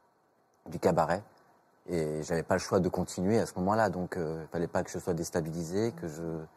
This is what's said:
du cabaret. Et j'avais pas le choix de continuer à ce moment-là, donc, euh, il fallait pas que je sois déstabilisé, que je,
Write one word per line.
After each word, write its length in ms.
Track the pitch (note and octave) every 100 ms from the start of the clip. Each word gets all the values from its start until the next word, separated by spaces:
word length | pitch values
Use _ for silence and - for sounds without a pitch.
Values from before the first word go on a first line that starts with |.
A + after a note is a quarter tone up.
| _ _ _ _ _ _ -
du 100 | -
cabaret. 440 | - E2+ D#2 F2+ - - _ _ _ _ -
Et 320 | F2 D#2 D#2
j'avais 200 | D#2 E2
pas 140 | D#2+ F#2
le 40 |
choix 200 | - G2+
de 80 | F2
continuer 480 | - E2+ - F#2 A2+
à 80 | F2+
ce 80 |
moment-là, 340 | - F#2 G#2+ G#2+
donc, 300 | F2+ F2 F#2
euh, 240 | D#2 D#2+
il 60 | D#2
fallait 180 | E2+ E2+
pas 160 | F#2+
que 80 | E2+
je 80 | F2+
sois 160 | -
déstabilisé, 800 | E2+ E2 F2+ D#2+ D#2+ E2 F#2+ A#2
que 140 | E2 E2+
je, 160 | D2+ E2 D#2+ D#2+